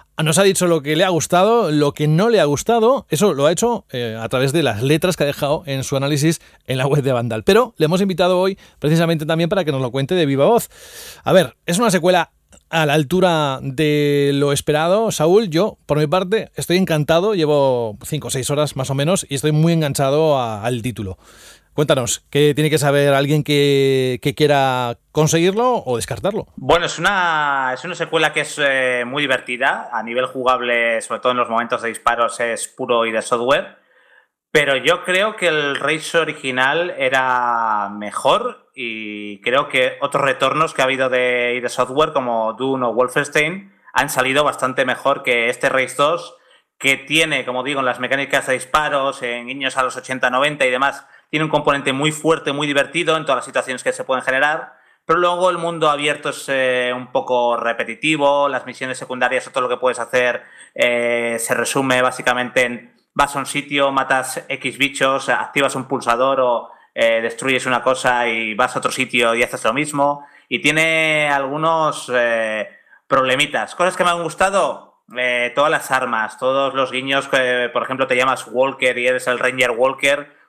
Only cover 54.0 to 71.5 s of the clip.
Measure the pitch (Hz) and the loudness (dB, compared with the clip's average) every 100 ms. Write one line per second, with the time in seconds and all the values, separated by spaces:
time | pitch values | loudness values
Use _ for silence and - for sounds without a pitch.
54 | 127 127 131 131 147 165 - - _ _ | -4 -2 0 0 0 0 -6 -20 _ _
55 | - 165 175 175 180 175 170 170 156 143 | -2 0 2 2 0 0 -4 0 0 0
56 | 147 143 147 131 - 135 131 127 123 123 | -2 -4 -6 -8 -4 0 0 0 -2 -4
57 | 123 135 127 123 120 117 117 117 113 113 | -4 -4 0 0 2 0 -2 -2 -6 -4
58 | 151 156 143 143 143 127 127 117 131 127 | -2 2 2 2 0 -2 -8 -10 -10 -8
59 | - 127 123 127 - 135 127 123 127 117 | -8 -2 -2 -2 -4 -4 -2 -2 -2 -2
60 | 113 127 123 113 - - - - 123 120 | -2 0 0 -2 -10 -20 -16 -2 0 2
61 | 120 120 117 113 - 120 117 139 135 127 | 0 -2 -2 -4 -2 -2 0 -2 0 2
62 | 127 - 127 123 120 131 123 120 - _ | 0 0 -2 -2 -2 0 0 -4 -14 _
63 | _ - 143 143 131 143 139 143 139 135 | _ -2 -2 -2 -6 -6 -4 0 0 0
64 | 131 131 127 170 - 139 - - 139 - | 0 0 -2 -8 -10 -8 -6 -2 -4 0
65 | 135 135 - 117 - 143 135 135 127 131 | 0 0 0 -2 -2 4 4 2 -4 -2
66 | 120 117 135 131 123 117 - - _ - | 0 2 4 4 4 2 -2 -16 _ 0
67 | 113 113 113 113 131 131 131 120 127 127 | 2 2 0 -2 0 0 0 0 2 2
68 | 131 120 120 113 110 107 123 110 101 - | 2 2 0 -2 -4 -2 -2 -2 -4 -4
69 | 127 123 117 117 120 - 110 131 151 147 | -2 2 2 2 0 0 -2 -2 -2 0
70 | 143 143 - - _ 123 147 156 160 160 | 0 0 -8 -20 _ -2 0 2 2 2
71 | 156 151 147 139 135 | 2 0 0 0 -2